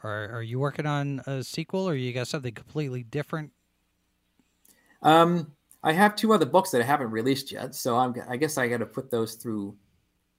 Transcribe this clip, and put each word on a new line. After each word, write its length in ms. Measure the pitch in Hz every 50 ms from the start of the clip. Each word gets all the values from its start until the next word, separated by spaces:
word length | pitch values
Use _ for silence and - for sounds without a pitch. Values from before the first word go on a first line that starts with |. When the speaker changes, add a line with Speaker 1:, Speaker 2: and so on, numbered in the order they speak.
| -
Speaker 1:
Are, 260 | 107 104 107 107 104
are 120 | 120 117 117
you 160 | 113 120 131
working 280 | 139 143 - - 147
on 340 | 151 147 143 143 143 139 131 -
a 160 | 139 139 131 123
sequel, 440 | - - - 160 - - 190 190 185
or 60 | 156
you 180 | 131 127 123 120
got 160 | 127 123 -
something 260 | - 156 127 123 107
completely 480 | - - - - 151 151 135 127 127 120
different? 500 | 110 117 147 143 - - 160 151 147 - _ _ _ _ _ _ _ _ _ _ _ _ _ _ _ _ _ _ _ _ _ _ _ _ _ _ _ _ _ -
Speaker 2:
Um, 500 | 151 156 165 170 170 175 170 147 - - _ _ _ _ _ -
I 100 | 156 156
have 240 | 180 208 208 208
two 160 | - - 220 220
other 140 | 196 156
books 240 | 127 143 185 185 - -
that 80 | 123
I 40 | 117
haven't 260 | 127 143 143 131 113
released 420 | 110 110 113 135 139 135 - - -
yet, 220 | 104 113 131 -
so 220 | - - 131 117
I'm, 180 | 123 127 123 120 120 - -
I 80 | 127
guess 220 | 123 151 147 - 139
I 100 | 127 117
gotta 180 | 123 117 110
put 240 | - - 135 127 -
those 240 | - 113 113 107 -
through, 420 | - - 123 110 107 101 98 104 - _ _ _ _ _ _ _ _ _ _ _